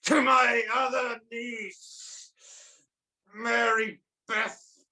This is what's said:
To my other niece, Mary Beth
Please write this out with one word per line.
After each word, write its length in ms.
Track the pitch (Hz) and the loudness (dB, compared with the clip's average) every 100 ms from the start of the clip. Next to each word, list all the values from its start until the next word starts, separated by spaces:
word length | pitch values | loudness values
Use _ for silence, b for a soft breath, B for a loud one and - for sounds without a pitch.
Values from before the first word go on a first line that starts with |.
| - | 2
To 140 | 302 | 2
my 420 | 262 262 254 233 220 | 4 4 4 2 0
other 440 | 240 262 254 247 226 226 | -2 0 -2 -4 -6 _
niece, 960 | 233 240 233 202 - - - - - - _ B B B B B _ _ _ _ | -12 -10 -10 -12 -14 -20 -20 -18 -18 -20 _ B B B B B _ _ _ _
Mary 680 | 202 233 233 233 220 220 - _ _ _ | -8 0 2 4 2 0 -6 _ _ _
Beth 560 | 220 220 - - _ _ | -4 -4 -6 -20 _ _